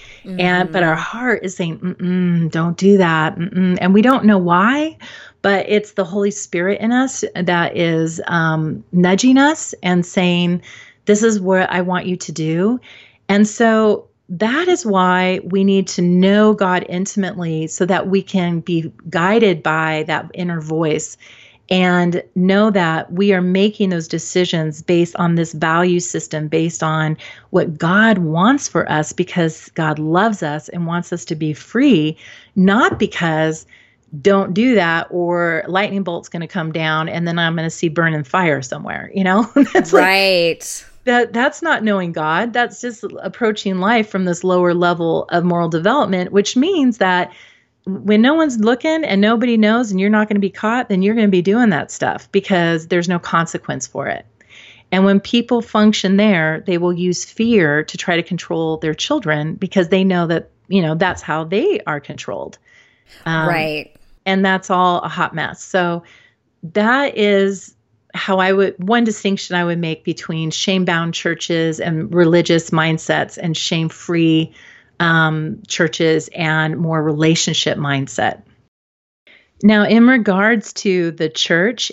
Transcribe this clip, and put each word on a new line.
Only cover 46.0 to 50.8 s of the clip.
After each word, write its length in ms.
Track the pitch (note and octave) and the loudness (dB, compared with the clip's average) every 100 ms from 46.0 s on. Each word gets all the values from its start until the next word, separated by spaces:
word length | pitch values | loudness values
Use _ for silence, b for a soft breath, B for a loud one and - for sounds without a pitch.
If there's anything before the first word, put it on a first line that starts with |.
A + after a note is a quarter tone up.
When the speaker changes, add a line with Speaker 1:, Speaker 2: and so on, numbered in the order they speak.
| A#3 F#3 F3+ | 0 -2 -2
Speaker 1:
which 220 | G3+ G3+ B3 | -4 -2 0
means 400 | D#4+ F#4+ B3+ A3 | 0 0 0 0
that 320 | F#3 F3+ F3 b b b b _ - | 0 0 -2 b b b b _ -10
when 360 | F#3+ G3+ G#3+ | -6 0 4
no 120 | A#3+ | 4
one's 240 | D#4+ D#4 A#3+ | 2 0 0
looking 440 | G#3 B3+ D#4+ D#4+ | 0 0 0 -2
and 160 | D#4 G3 | 0 0
nobody 380 | G#3 A#3 B3 A3+ | 2 2 0 2
knows 340 | G#3+ A#3 A3+ | 2 2 0
and 80 | F#3 | -2
you're 100 | G3 | 0
not 200 | G#3+ G#3+ | 2 0
gonna 100 | G#3 | 0
be 100 | G3 | -2
caught, 380 | - G#3+ A#3+ | -4 -4 -2